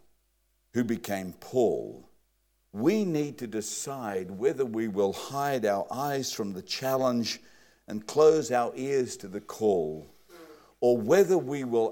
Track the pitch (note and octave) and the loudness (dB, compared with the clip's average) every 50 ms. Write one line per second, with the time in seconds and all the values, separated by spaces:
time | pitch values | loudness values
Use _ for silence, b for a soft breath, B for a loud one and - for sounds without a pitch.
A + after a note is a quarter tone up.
0 | _ _ _ _ _ _ _ _ _ _ _ _ _ _ - A#2+ B2 A2 A#2 G2+ | _ _ _ _ _ _ _ _ _ _ _ _ _ _ -2 -2 -2 0 -2 -6
1 | - - G2+ F#2+ F#2 F2+ - - - - - B2+ A#2 F#2+ D2 A#1 A1 G#1+ A1+ B1+ | -4 -6 -6 -6 -6 -8 -12 -14 -16 -4 0 2 2 4 2 0 -4 -8 -12 -16
2 | - - _ _ _ _ _ _ _ _ _ _ _ _ - G2+ A#2 E3 G#3+ A3 | -18 -20 _ _ _ _ _ _ _ _ _ _ _ _ -8 0 0 2 2 2
3 | G#3 F3+ D#3+ D3+ D3 D3 - - B2 A2 G#2 A2 G#2 - - - - C#3+ C#3 C3+ | 0 0 0 -2 -2 -4 -6 -10 -10 -8 -6 -6 -6 -6 -8 -10 -10 -10 -10 -8
4 | A#2+ G#2 G2 F#2+ F#2 F2+ G2 F#2+ A#2 D3+ D#3 C3 C3+ A#2 G#2+ A2 A2+ A2 F#2 G2+ | -8 -6 -4 -6 -6 -6 -8 -2 -2 -2 0 0 -4 -4 -2 -4 -4 -2 0 0
5 | G2+ G2 F#2 - - - C3+ C#3 C#3+ C#3+ C#3 B2 G#2+ G#2 G2+ G2 - - - B2 | 0 0 0 -4 -10 -8 -4 -4 -2 -2 -2 0 0 0 0 0 -2 -4 -4 -4
6 | C#3+ D3 C#3 C#3 B2+ - - - G#2+ G2 F#2+ F#2 - - - - C3+ C3 C3+ C3 | -4 -2 -2 -4 -4 -6 -6 -6 -6 -6 -6 -8 -8 -8 -8 -6 -2 0 0 2
7 | C3 B2+ A#2+ A#2+ A2 - - - b b b b b b b b b b G#2 G#2+ | 2 2 2 2 -2 -2 -4 -8 b b b b b b b b b b -10 -10
8 | - - - C#3+ D#3 D#3 D#3+ D#3 C#3 A#2 B2 A#2+ A#2 A2 - C3+ C3 C#3 C#3 C3+ | -8 -4 4 6 8 8 8 6 2 2 0 0 0 0 -4 -6 -4 0 0 0
9 | B2 A2 - - - F#2+ F#2 G#2 - - - - A2 G#2+ G2 F2 D#2 D#2 D#2 D#2 | 0 0 -4 -10 -12 -10 -10 -10 -10 -10 -8 0 2 2 4 4 2 -2 -4 -8
10 | D#2 - - _ _ B B B B B B B B B B B A#2+ B2 B2 A#2+ | -12 -16 -20 _ _ B B B B B B B B B B B 2 4 4 4
11 | G#2 A2+ E3 G3 G3 E3 F#3 E3+ C3+ C3 C#3+ C#3+ C3+ A#2+ A#2 A#2 A2+ A2 | 4 4 6 6 6 6 4 2 2 0 -6 -6 -4 0 2 2 2 2